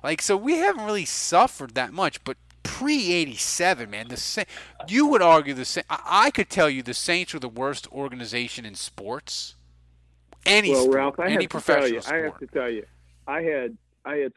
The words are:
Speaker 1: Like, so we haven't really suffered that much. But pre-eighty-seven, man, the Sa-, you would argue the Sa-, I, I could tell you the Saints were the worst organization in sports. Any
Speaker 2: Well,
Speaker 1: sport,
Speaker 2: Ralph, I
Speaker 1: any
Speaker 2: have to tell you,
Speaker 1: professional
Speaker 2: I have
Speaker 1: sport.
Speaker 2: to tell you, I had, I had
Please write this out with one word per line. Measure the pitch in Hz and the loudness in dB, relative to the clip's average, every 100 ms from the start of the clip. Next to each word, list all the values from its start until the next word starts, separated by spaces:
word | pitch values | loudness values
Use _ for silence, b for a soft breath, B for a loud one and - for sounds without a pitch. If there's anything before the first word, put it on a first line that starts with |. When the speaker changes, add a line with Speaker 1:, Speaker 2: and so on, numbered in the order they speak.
Speaker 1:
Like, | 139 160 | -4 -2
so | - 196 | 0 0
we | 247 330 | 2 2
haven't | 392 320 214 | 2 0 -2
really | 208 151 | -4 -4
suffered | - - 175 254 - 131 120 | -4 2 4 4 0 -8 -4
that | 120 | -4
much. | 165 170 - | -2 -2 -4
But | 131 - _ _ | -10 -12 _ _
pre-eighty-seven, | - - 269 294 185 175 147 104 - - 175 147 110 | -12 -4 0 0 2 0 0 -4 -4 0 0 0 -4
man, | 101 120 | -10 -10
the | 123 | -8
Sa-, | - - - B B B 160 | -6 -6 -6 B B B -2
you | 233 294 | 2 4
would | 240 | 6
argue | 175 160 143 | 8 8 6
the | 131 - | -4 -6
Sa-, | 175 - | -6 -4
I, | 156 - 190 269 | -4 2 4 4
I | |
could | - - | 2 0
tell | 180 156 | 4 4
you | 131 | 2
the | 123 120 | -4 -4
Saints | - 175 175 160 | 0 0 -2 -8
were | |
the | 127 | -8
worst | 113 135 139 - | -4 -4 -6 -10
organization | 135 139 123 113 120 120 - 110 | -10 -10 -10 -6 -6 -6 -8 -12
in | |
sports. | 98 - - 101 139 - - - - _ _ _ _ _ _ _ - | -12 -12 -12 -10 -10 -10 -10 -10 -16 _ _ _ _ _ _ _ -4
Any | 185 208 196 | 2 4 4
Speaker 2:
Well, | 135 131 | 4 6
Speaker 1:
sport, | 135 | 4
Speaker 2:
Ralph, | 139 - | 2 0
I | 180 | 0
Speaker 1:
any | |
Speaker 2:
have | 190 143 | 0 0
to | 156 | -2
tell | - 147 131 | 2 4 2
you, | 113 | 0
Speaker 1:
professional | - 160 | -2 -2
Speaker 2:
I | |
have | 156 | -2
Speaker 1:
sport. | - | -6
Speaker 2:
to | 127 143 | -8 -4
tell | 123 | -4
you, | 110 - _ _ _ - | -6 -10 _ _ _ -8
I | 151 | -4
had, | 165 143 120 113 _ _ | -2 -2 -4 -10 _ _
I | 135 147 | -6 -4
had | 135 | -4